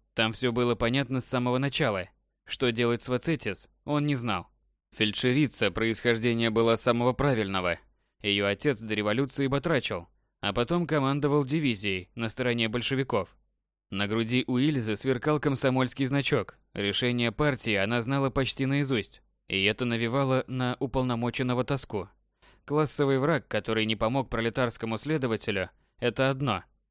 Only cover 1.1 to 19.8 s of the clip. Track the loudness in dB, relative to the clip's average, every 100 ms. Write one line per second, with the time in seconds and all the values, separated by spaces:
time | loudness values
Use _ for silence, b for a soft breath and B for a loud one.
1.1 | -2 -2 -2 0 0 0 0 0 -2 -6
2.1 | _ _ _ -14 0 0 2 2 2 0
3.1 | -2 0 -2 -4 -6 -12 _ -4 -2 0
4.1 | -2 -2 -4 -6 _ _ _ _ -2 -2
5.1 | 2 2 2 2 2 0 2 0 0 0
6.1 | 2 2 2 2 4 4 4 2 2 2
7.1 | 2 0 0 0 0 0 -2 -6 _ _
8.1 | _ -2 0 0 0 0 -2 -2 -2 0
9.1 | 0 0 -2 -2 0 0 0 -2 -6 -10
10.1 | _ _ _ -4 -2 0 0 0 0 2
11.1 | 2 2 2 2 0 0 0 -2 -4 -6
12.1 | -6 -6 -2 -2 0 0 -2 -2 -2 0
13.1 | -2 -4 _ _ _ _ _ _ -4 0
14.1 | 0 2 0 0 2 2 0 -2 -2 0
15.1 | 0 0 0 0 0 2 2 0 -2 -2
16.1 | 0 0 -2 -2 -10 _ -4 -2 0 0
17.1 | 0 0 0 0 0 0 0 2 0 0
18.1 | 0 0 0 -2 -2 0 0 0 -2 -2
19.1 | -12 _ _ -6 0 2 2